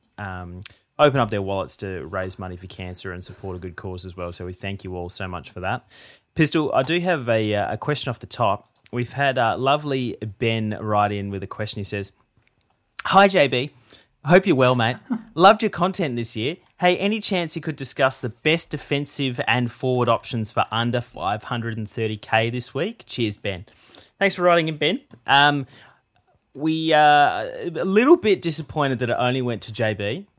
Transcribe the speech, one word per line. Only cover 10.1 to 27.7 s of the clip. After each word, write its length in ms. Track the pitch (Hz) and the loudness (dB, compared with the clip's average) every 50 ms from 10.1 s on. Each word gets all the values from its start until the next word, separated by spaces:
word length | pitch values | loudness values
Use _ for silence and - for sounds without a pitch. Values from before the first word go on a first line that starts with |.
| - - 110 107 101 - | -6 -6 -8 -10 -6 -2
Ben 380 | 123 113 113 113 110 107 107 - | -2 0 0 0 -2 -2 -4 -4
write 320 | 110 107 107 104 104 101 | -4 0 2 2 2 2
in 180 | 104 101 98 101 | 0 -4 -6 -6
with 140 | 98 98 98 | -6 -8 -8
a 40 | 95 | -10
question. 340 | - - 110 107 - 110 | -8 -8 -8 -8 -6 -8
He 20 | 98 | -8
says, 300 | - - 101 101 - - _ _ _ _ _ _ _ _ _ _ _ _ _ _ _ _ - - - | -6 -6 -6 -8 -8 -12 _ _ _ _ _ _ _ _ _ _ _ _ _ _ _ _ -10 -4 4
"Hi, 200 | - 190 202 202 | 6 6 6 8
J 200 | 185 185 143 135 | 6 4 4 4
B. 220 | 131 123 131 151 - _ _ - - - - _ _ _ _ | 2 0 -2 -2 -8 _ _ -20 -20 -20 -20 _ _ _ _
Hope 200 | 143 170 190 185 | 6 6 6 6
you're 100 | 208 156 127 | 6 4 6
well, 180 | 131 127 127 | 6 6 6
mate. 220 | 123 113 117 127 - - - 254 | 4 2 2 0 -2 -6 -6 -6
<laughs> 200 | - - - - | -6 -6 -10 0
Loved 280 | 156 175 196 220 220 226 | 6 8 8 8 8 4
your 60 | 214 | -2
content 460 | - - 175 190 185 - 185 143 120 120 | 0 0 -2 -2 0 -2 -2 -2 -2 -4
this 180 | 117 - - | -6 -6 -6
year. 220 | 110 110 139 175 - _ _ _ _ | -4 -4 -4 -6 -6 _ _ _ _
Hey, 180 | 180 180 180 - | 2 2 2 2
any 220 | - 202 214 220 | 0 0 -2 -2
chance 340 | 214 - 202 180 170 160 - | -2 -2 -2 -2 -2 -4 -6
you 60 | 165 | -6
could 140 | 147 165 147 - | -6 -6 -6 -6
discuss 400 | 139 - - - 135 131 127 - | -6 -6 0 2 2 2 2 0
the 120 | - 120 | -4 -8
best 400 | - - _ 151 160 170 - - | -8 -2 _ 2 2 2 0 -4
defensive 680 | - 143 - - 147 143 143 - - - 143 131 123 127 - - | -6 -8 -4 -2 -2 -2 -2 -4 -4 -4 -4 -4 -2 -4 -4 -2
and 240 | - 127 123 120 | -2 -2 -2 -2
forward 380 | - - - 127 127 123 123 117 | -4 -4 -2 -2 0 0 2 2
options 420 | 117 - - - - 113 110 104 | 2 0 0 -4 -6 -6 -6 -4
for 140 | - 117 - - | -2 -2 -2 -2
under 300 | 107 113 117 120 117 123 | -2 -2 -2 -2 -2 -4
five 420 | 117 - - - 80 95 104 107 - | -4 -6 -10 -6 -4 -4 -4 -4 -6
hundred 320 | - 131 120 110 117 110 110 | -6 -6 -6 -6 -6 -8 -8
and 120 | 107 101 | -8 -8
thirty 280 | - - 113 107 107 107 | -6 -4 -4 -4 -4 -6
K 320 | - - - 113 113 117 | -6 -2 0 0 0 0
this 240 | 117 123 117 - - | -2 -4 -8 -6 -6
week? 300 | 135 160 220 226 - - - | -6 -6 -6 -6 -10 -14 -12
Cheers, 300 | - - 117 107 104 - | -4 -2 -2 -2 -2 -4
Ben." 280 | - 104 95 90 101 - _ _ - - - - - _ _ _ | -6 -8 -8 -8 -12 -16 _ _ -20 -20 -20 -20 -20 _ _ _
Thanks 160 | 202 196 190 | 0 0 0
for 60 | - | 2
writing 260 | 175 180 170 175 160 160 | 4 4 4 4 4 0
in, 100 | 160 147 | -2 0
Ben. 220 | 147 151 196 285 - _ - - _ | 0 0 0 0 -6 _ -20 -16 _
Um, 400 | - 131 139 143 147 147 143 135 - - - - - _ _ _ _ _ _ _ _ _ _ _ _ _ | 4 4 6 6 6 4 2 -4 -6 -12 -20 -20 -20 _ _ _ _ _ _ _ _ _ _ _ _ _
we, 360 | 131 147 160 160 160 160 160 156 | -4 -2 -2 -2 -2 0 4 4
uh, 60 | 151 | 6
a 840 | 151 147 147 147 143 127 80 98 113 90 - - 107 175 | 8 8 8 8 6 4 2 -2 -6 -6 -8 -8 -8 -8